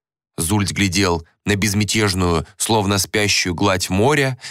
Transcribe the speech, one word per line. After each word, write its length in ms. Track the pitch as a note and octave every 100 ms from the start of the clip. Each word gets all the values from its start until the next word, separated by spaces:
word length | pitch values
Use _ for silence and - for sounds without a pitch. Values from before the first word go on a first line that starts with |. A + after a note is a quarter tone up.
| _ _ _ -
Зульц 360 | E2+ G#2 F2+
глядел 520 | D2+ G2+ F2+ F#2+ E2+ - _
на 120 | - G#2
безмятежную, 880 | G#2+ G2+ G2+ A2 G#2 F#2 F2 E2 - -
словно 420 | - A2+ G2 G2
спящую 560 | - G#2+ G2+ - F#2
гладь 340 | E2+ G2+ F#2 -
моря, 500 | F#2+ B2 D3+ C3+ B2+ -